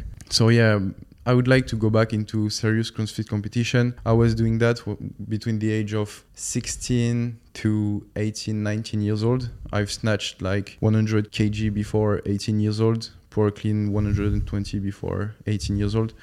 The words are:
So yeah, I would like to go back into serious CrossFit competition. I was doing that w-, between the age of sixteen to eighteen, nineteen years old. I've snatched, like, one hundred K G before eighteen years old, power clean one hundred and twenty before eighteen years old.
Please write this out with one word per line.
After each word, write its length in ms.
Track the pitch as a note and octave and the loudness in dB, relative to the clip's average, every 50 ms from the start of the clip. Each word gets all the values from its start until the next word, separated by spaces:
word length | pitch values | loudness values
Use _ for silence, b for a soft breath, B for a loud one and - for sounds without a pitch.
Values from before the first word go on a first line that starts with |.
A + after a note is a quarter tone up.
| - - - - - - | -8 -10 -14 -16 -14 -4
So 200 | - - A#2 A2 | 0 4 4 6
yeah, 320 | A#2 A#2 A2+ A2 G#2+ G#2 F#2+ G2 - - - - - - - | 6 6 6 6 4 4 2 -2 -6 -8 -14 -20 -20 -10 -2
I 100 | A#2+ B2+ | 2 2
would 140 | B2 B2 B2+ | 2 4 4
like 180 | C3 C3 B2+ - | 4 4 4 0
to 80 | - | -2
go 140 | A2+ G#2 A2 | 0 0 4
back 220 | G#2+ A2 A2+ A2 - | 4 4 4 4 0
into 380 | G#2+ G#2+ - - A2 G#2+ G#2+ | -2 -4 -2 -2 -2 -2 -2
serious 400 | G#2 - - A2 A2 A2+ A2+ - | -2 0 0 2 2 2 0 -2
CrossFit 380 | - - A2 G#2 - - A2 - | -4 -6 -6 -6 -4 -6 -6 -4
competition. 680 | - G#2 G2+ G#2 - B2 A#2 - - B2 A#2+ B2 A#2+ - - | -4 -4 -4 -2 -2 -2 -2 2 2 2 2 2 -2 -4 0
I 80 | A2+ A2+ | 2 4
was 220 | A2+ A#2 A#2 A2+ | 6 6 4 4
doing 240 | A2+ A2+ A2+ A2+ A2+ | 4 2 2 2 2
that 200 | A#2 A#2 A#2+ A2+ | 2 2 2 0
w-, 180 | - - G#2 - - G2+ - - G2+ - | -2 -8 -8 -6 -8 -12 -10 -10 -8 -6
between 300 | A2 G#2 - A#2 A2+ G#2+ | -6 -4 -2 -2 -4 -2
the 140 | G#2+ A2 G#2+ | 0 0 0
age 200 | A2 A2 G2+ G#2+ | 0 -2 -2 -2
of 320 | G#2+ G#2 G#2 - - - _ - | -4 -4 -4 -6 -16 -20 _ -18
sixteen 1040 | - - - - B2 A#2+ - - - - - B2+ A#2+ A#2+ A#2 A#2+ A#2+ A#2 A#2+ A#2 A2+ _ _ _ | -12 -10 -6 -4 -4 -4 -6 -8 -8 -4 -2 0 2 2 0 0 -2 -2 -4 -6 -10 _ _ _
to 520 | - - A2 G#2+ G#2+ G#2+ G#2 G#2 G2 - - _ | -4 -2 0 0 2 0 0 -2 -4 -6 -8 _
eighteen, 480 | G2+ G#2+ A2 G#2+ - - - A2 G#2+ G#2 | -4 -4 -4 -4 -6 -6 -4 -4 -2 -2
nineteen 380 | G#2 G#2 G#2+ A2+ - - G#2+ | -2 -4 -4 -6 -4 -4 -2
years 240 | G#2 G#2 G#2+ G#2+ G#2+ | 0 0 0 0 2
old. 260 | A#2 B2 C3 B2+ A#2 - - - - - | 0 0 0 -2 -6 -10 -12 -12 -4 -2
I've 180 | G#2 G#2 G2+ | -2 -2 -2
snatched, 500 | - - - A2+ G#2+ G2+ - - - - | -4 -4 -2 0 0 0 -2 -6 -8 -6
like, 360 | - F#2+ G2 G2+ G2 - - - | -4 -2 -2 -2 -4 -6 -8 0
one 160 | - A2 A2 | 2 2 4
hundred 380 | A2 A2 G#2+ A2 G#2+ G#2 - - | 4 2 2 2 0 0 0 0
K 160 | - A#2 G#2+ | 0 0 0
G 200 | G#2+ G#2 A2 G#2+ | 0 0 -2 -2
before 540 | G2+ G#2 G#2 - - G#2+ G#2+ G#2+ G2+ - - | -2 -2 -4 0 0 0 2 2 0 0 0
eighteen 340 | - G2+ G2 - - G#2+ G#2+ | -2 -2 -2 0 0 0 2
years 200 | G#2+ G#2+ G#2+ G#2 | 2 0 2 2
old, 300 | A2+ A2+ A2+ A2+ A2 - - - - _ | 2 2 2 0 -4 -8 -16 -20 -20 _
power 200 | - - G#2+ G#2 | 0 2 2 2
clean 420 | G2+ - - G#2+ G#2+ G#2+ G#2 G#2 G2+ | 0 0 -2 -2 0 0 0 0 0
one 120 | G#2 G#2 | 0 0
hundred 280 | G#2 G2+ G2+ G2+ G#2 G2+ | 0 0 0 0 0 0
and 140 | G2+ - | 0 -2
twenty 320 | - - G#2 G2+ - - G#2 | -2 -4 -4 -4 -4 -4 -4
before 560 | G2 G2 G2+ - - F2+ F2+ F#2+ G2+ G#2+ A2 - - | -4 -4 -6 -6 -6 -6 -4 -4 -4 -6 -8 -8 -4
eighteen 300 | - G#2+ G2+ - - G#2 | -4 -4 -4 -2 -2 -2
years 200 | G2+ G#2 G2+ G#2 | 0 0 0 0
old. 180 | A2+ A2 A2 - b | 0 0 -2 -4 b